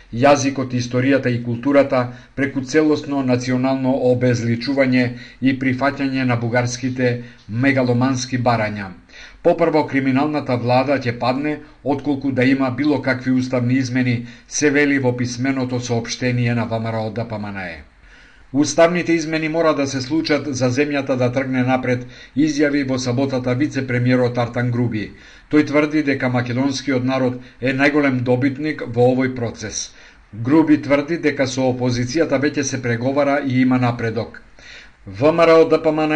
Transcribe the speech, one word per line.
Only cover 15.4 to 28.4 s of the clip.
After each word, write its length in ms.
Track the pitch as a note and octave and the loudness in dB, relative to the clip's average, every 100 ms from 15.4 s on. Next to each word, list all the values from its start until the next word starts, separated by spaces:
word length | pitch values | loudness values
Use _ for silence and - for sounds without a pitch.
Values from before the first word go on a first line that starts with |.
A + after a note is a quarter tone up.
| C3+ C3+ B2 B2+ | -2 -2 -2 -4
соопштение 760 | - A#2 - - B2+ A#2+ A#2+ A#2+ | -2 -4 -4 -4 -2 0 0 0
на 100 | G#2 | -2
В 140 | A2+ | -4
М 100 | A2+ | -4
Р 60 | A2+ | -4
О 140 | A2 | -4
Д 160 | G#2 A2+ | -6 -6
П 80 | G#2+ | -8
М 120 | G#2 | -8
Н 100 | G2 | -10
Е. 220 | F2+ D#2+ - _ - - - - - | -10 -12 -18 _ -20 -20 -20 -20 -6
„Уставните 600 | C3+ D3 - E3+ F3 E3 | 0 0 4 4 4 0
измени 360 | E3 D#3 D#3+ D#3 | 0 0 -4 -2
мора 260 | D#3+ D#3+ C#3 | 2 2 2
да 120 | C3+ | -2
се 140 | C3 | -4
случат 460 | B2 D#3+ D#3+ D3 D3 | -2 -2 0 -2 -2
за 220 | A#2+ B2+ | -2 0
земјата 460 | B2 D3 C#3+ C3+ B2+ | 0 0 -2 -2 0
да 140 | B2 | 0
тргне 320 | C3+ C3 C3 | 0 -2 -2
напред“, 420 | B2+ B2+ B2+ B2 - - - B2 | 0 0 0 -4 -6 -18 -8 0
изјави 500 | D#3 C#3 D3 C#3+ C3 | 0 2 2 0 -2
во 100 | B2+ | -2
саботата 580 | B2+ B2 C#3 C3 B2 B2 | -2 0 0 -2 -2 -2
вице-премиерот 840 | D3 C3+ B2 B2 B2 B2+ A#2+ A#2+ | -2 -2 -2 0 2 2 2 0
Артан 340 | A#2 B2 B2 | -2 -2 -2
Груби. 400 | A#2+ A#2+ G#2+ G2 - - - - | 0 -2 -2 -8 -12 -20 -20 0
Тој 160 | D3+ D3 | 2 2
тврди 360 | D3 D3+ D3+ | 2 2 0
дека 260 | C#3 C3+ C3 | 0 -2 0
македонскиот 760 | B2 A#2+ A#2+ C#3 B2+ - B2+ | -2 -2 -2 -2 -2 -2 -2
народ 380 | B2+ C3 B2+ - - - | 0 0 -2 -4 -14 -6
е 120 | B2+ | -4
најголем 500 | C3+ C#3+ D3 C#3 B2+ | 2 2 2 0 0
добитник 600 | B2 B2 | 0 2